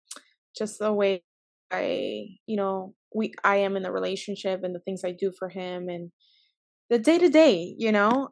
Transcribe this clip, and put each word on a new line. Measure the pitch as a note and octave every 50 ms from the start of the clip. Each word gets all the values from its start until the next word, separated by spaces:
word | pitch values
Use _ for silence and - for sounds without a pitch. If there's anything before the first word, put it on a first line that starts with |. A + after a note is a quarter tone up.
| _ - - - - _ _ _ _ _ -
just | - G#3+ G#3+ - -
the | G#3 G#3+
way | G#3 G3+ G3+ G3 F#3+ F3 - _ _ _ _ _ _ _ _ -
I, | F#3 - F#2 F#2 - G2 F#2+ - G#3+ G#3+ G#3 G#3 F#3 - _
you | - A3
know, | G3+ G3 F#3+ F#3+ F#3+ F#3 G3 - _ _ _ -
we, | A3 A3 - - - -
I | G3 G3+
am | G3+ G3 G3 G3
in | F#3+
the | F#3 F3+
relationship | F#3+ F#3+ F#3 F#3 F#3+ F#3+ - G#3 G3 - - F#3+ F#3+ F#3+
and | F#3+ F#3 F3
the | F3
things | - G3 F#3+ F#3 F#3+
I | F3+
do | F3+ F3+ G3+ F#3+ F#3 -
for | F#3+ F3+
him | F3+ F#3 F#3 F3+ F3+ F3+ F3+ F3+
and | F3 F3 F3 F3 - _ _ _ _ _ _ _ _ _ _ _ _ _ _ -
the | A#3 A#3
day-to-day, | A3 D4 E4 F4 F4+ D4+ C4 D#4 D#4+ C#4 G3 E3 F3 - - -
you | A3+ A3
know, | G#3+ G3+ G3+ G#3+ B3 C#4 C4+ -